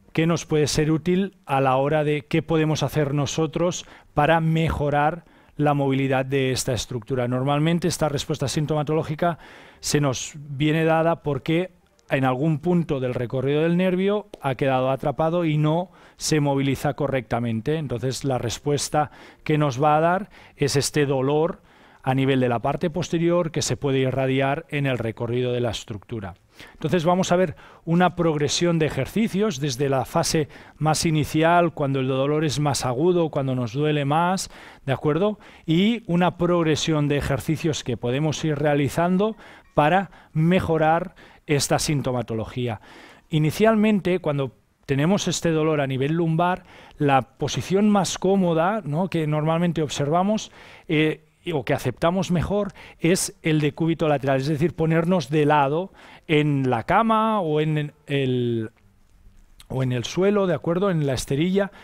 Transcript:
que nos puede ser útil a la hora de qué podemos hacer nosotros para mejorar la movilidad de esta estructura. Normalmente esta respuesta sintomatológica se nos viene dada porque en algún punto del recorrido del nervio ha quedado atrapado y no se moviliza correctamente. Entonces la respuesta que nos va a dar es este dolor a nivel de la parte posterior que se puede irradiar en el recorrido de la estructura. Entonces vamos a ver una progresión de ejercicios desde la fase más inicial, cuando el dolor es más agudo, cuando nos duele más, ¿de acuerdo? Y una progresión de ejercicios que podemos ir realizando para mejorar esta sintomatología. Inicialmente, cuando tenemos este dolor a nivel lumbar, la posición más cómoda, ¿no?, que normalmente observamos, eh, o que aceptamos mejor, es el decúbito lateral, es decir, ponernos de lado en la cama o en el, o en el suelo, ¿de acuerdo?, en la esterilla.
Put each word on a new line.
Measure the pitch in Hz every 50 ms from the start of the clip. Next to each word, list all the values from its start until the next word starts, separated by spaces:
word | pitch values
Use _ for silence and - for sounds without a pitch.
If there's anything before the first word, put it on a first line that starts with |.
| _ _
que | - 160 165
nos | 165 170 143 -
puede | - 156 151 147
ser | - - 156 151 151
útil | 160 151 156 180 180 185 202 190 - _ _
a | - 139 135
la | 135 131 131
hora | 135 135 143 156 151 147
de | 147 151 147 -
qué | - - 160
podemos | 151 - 165 160 156 156 151 -
hacer | 147 127 - 151 147 139 143
nosotros | 147 139 - - 160 160 151 - 156 170 180 160 - - - - - - _ -
para | 147 147 151 165 165
mejorar | 160 160 160 160 160 139 - - 147 143 143 143 147 151 - 170 - - - - _ - _
la | - 147 147 143
movilidad | 143 139 135 135 135 135 131 135 131 131
de | 131 139 139 131 131
esta | 127 110 - - 123
estructura. | 98 - - 127 120 - - 135 123 120
Normalmente | 123 127 127 131 143 143 147 151 165 175 170 -
esta | 170 - - 156 147
respuesta | 143 139 - - 151 - 143
sintomatológica | 123 - 160 151 139 156 151 143 147 156 156 - - 156 - 175 170 165 - - - - - - - - _
se | - - - 147
nos | 147 139 123 - - - -
viene | 147 143 147 143 127 151 151 156 160 160
dada | 160 160 160 160 170 165 160
porque | - 147 139 127 - 165 160 170 185 - _ _ _ _ _ _ _ -
en | 151 139 131
algún | 131 131 127 151 165 156 131
punto | - 175 180 175 170 - 151 131
del | 131 123 123
recorrido | 127 123 107 135 131 127 139 143 151
del | 160 165 175
nervio | 180 185 185 180 180 190 202 208 208 202 _ - -
ha | - 139 131
quedado | - 143 135 131 131 131 131
atrapado | 135 - - 147 135 - 160 160 170 175 170
y | 156 151
no | 151 151 151 156 175 185 - - - - - _
se | - - - 160 151
moviliza | 143 143 139 139 135 135 127 - - 147 131
correctamente. | - 147 139 135 131 113 - 127 117 120 117 113 110 104 147 156
Entonces | 165 151 120 120 110 123 135 120 - -
la | 139 127 117
respuesta | 120 113 - - - 147 147 135 - - - 151 143 - - - - - - - -
que | - 151 147
nos | 151 143 117 127 151
va | 151 151
a | 156
dar | 165 170 180 196 208 - - - - - -
es | - 143 131 -
este | 143 - - - 151 143
dolor | 135 143 131 127 139 147 151 160 175 - - _ _ _ - - - - _
a | - 135 131
nivel | 135 135 135 139 131
de | 127 123
la | 117 117
parte | - 139 147 - 190 170
posterior | 147 185 143 - 180 165 170 170 175 175 170 160
que | - 147
se | - - 123
puede | - - 139 135 135
irradiar | 131 131 127 135 131 131 131 135 135 139 143 165 - -
en | 151 147 143
el | 135 127
recorrido | 120 113 113 107 - 123 113 120 123 123 123
de | 123 123
la | 120 113
estructura. | 98 - - - - 95 - - 123 110 98 95 95 - _ _ _ - - - -
Entonces | - - 143 160 180 147
vamos | 175 180 185 170 -
a | 170
ver | 180 185 151 - - - - - - -
una | 165 170 175 180 170 175
progresión | 180 165 165 151 147 147 - - - 175 175 165 160
de | 156
ejercicios | 131 - 135 127 - - 196 233 - - 190 214 220 147 127
desde | 151 147 120 120 147 135
la | 135 127 120
fase | - - 165 156 - - 160 139 - - - - - -
más | - 147 156 151 - -
inicial, | 170 156 151 135 - - 156 160 165 175 175 175 160 -
cuando | - 147 139 135 135
el | 131
dolor | 131 131 131 135 143 151 156 160
es | 147 113 139
más | 147 147 127 - -
agudo, | 127 120 127 165 185 175 175 165 151
cuando | - 147 135 135 127
nos | 127 123 110 113
duele | 143 151 151 151 147 139
más, | 139 147 165 175 180 190 185 - - - - - - - - -
¿de | 139 127
acuerdo? | - - 151 147 165 202 214 208 - - - - - -
Y | 165 156 175 196 226 240 220 -
una | - 170 175 180 170 -
progresión | - 175 170 175 175 165 156 147 - - 160 156 147 147
de | 143 143
ejercicios | 139 - - 143 131 - - 156 - - 160 131 - -
que | 131 120
podemos | - - 120 127 143 156 156 135 - -
ir | 160 147
realizando | 135 151 147 147 143 143 123 - 165 170 180 185 185 208 220 220 - - - - - - _ _
para | 156 147 156 180 196 190 - - - - _ -
mejorar | 156 160 170 185 185 180 170 160 151 156 156 165 170 175 - - - - - - _ _
esta | - 147 139 - - 156 139
sintomatología. | - - 151 135 120 131 123 123 113 - 113 110 104 - - 127 120 120 107 - - - - - - - - - _ _
Inicialmente, | 165 151 156 151 - - 214 220 226 208 208 220 214 190 - 180 180 180
cuando | - 156 143 143 135 120 - _ _ _ _ _ _
tenemos | - 139 135 147 175 208 - -
este | 185 160 - - 170
dolor | 160 156 156 160 156 147
a | 139
nivel | 135 135 127 135 143 160
lumbar, | 170 170 165 160 160 175 180 185 - - - - - - - -
la | - 147 139 135 127
posición | 117 - _ - 151 - - 131 - - 175 196 214 214
más | 208 196 170 - -
cómoda, | - - 185 196 196 185 170 160 160 165 190 220 220 160
¿no?, | 143 143 165 196 -
que | - 165 156
normalmente | 147 151 151 151 160 165 165 175 170 147 160
observamos, | 156 123 - - 143 143 165 175 185 208 220 214 - - - - - - - - -
eh, | - 160 151 156 156 147 - _ _ _ _ - 180 165
o | 139 -
que | - 143
aceptamos | - - 127 - - 170 165 180 190 170 -
mejor, | 175 156 - - 196 208 202 202 - - - - - -
es | - 160 190 185 - - - _
el | - 165 156 156
decúbito | 151 143 - - 165 165 165 - 165 151
lateral, | 147 135 131 139 139 135
es | 135
decir, | 156 160 127 147 160 -
ponernos | - 160 160 165 165 165 175 190 175 143 -
de | 156 156 147
lado | 147 151 147 139 139 147 170 190 196 - - - - - - _
en | - 160 151 151 151 143 135 131 127
la | 123 113 -
cama | - 175 208 226 220 220 220 220 220 214 208
o | 175 156 151 151
en | 156 156 151 151 147 147 - _ _
el, | - 143 139 135 131 127 123 120 120 117 113 110 107 - _ _ _ _ _ _ _ _ - - - - - - - - - - -
o | - 131
en | 131 127 123
el | 123 113
suelo, | - - 180 190 202 208 202 196
¿de | 180 156
acuerdo?, | 127 - 165 170 175 202 202
en | 175 156 147
la | 139 127
esterilla. | 113 - - 139 139 165 185 185 196 202 190 - -